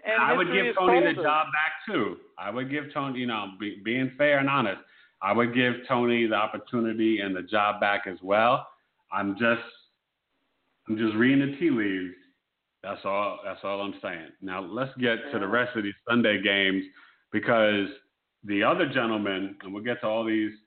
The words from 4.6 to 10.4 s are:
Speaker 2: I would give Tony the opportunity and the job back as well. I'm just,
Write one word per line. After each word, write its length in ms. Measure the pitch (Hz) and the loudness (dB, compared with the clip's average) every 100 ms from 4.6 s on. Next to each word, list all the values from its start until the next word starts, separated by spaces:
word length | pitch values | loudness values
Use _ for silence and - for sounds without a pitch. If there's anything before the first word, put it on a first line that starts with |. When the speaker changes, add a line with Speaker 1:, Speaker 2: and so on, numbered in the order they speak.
| 107 92 - _ _ _ | 0 -2 -10 _ _ _
Speaker 2:
I 100 | 95 | 0
would 220 | 107 120 | 2 2
give 200 | 120 127 120 - | 2 2 0 -2
Tony 380 | 127 120 120 113 | 0 2 2 2
the 80 | |
opportunity 880 | 104 107 104 - 123 113 110 110 110 | 2 -2 -4 -6 -2 0 2 2 2
and 140 | 98 | 0
the 80 | 92 | -6
job 380 | 90 107 104 101 | -2 2 2 2
back 220 | 101 101 98 | 0 0 -2
as 120 | 87 | -8
well. 460 | 92 104 113 139 - - _ _ _ | 0 4 4 2 -2 -18 _ _ _
I'm 220 | 95 101 | -6 -4
just, 280 | 98 117 117 - - _ _ _ _ _ _ | 0 0 0 -2 -18 _ _ _ _ _ _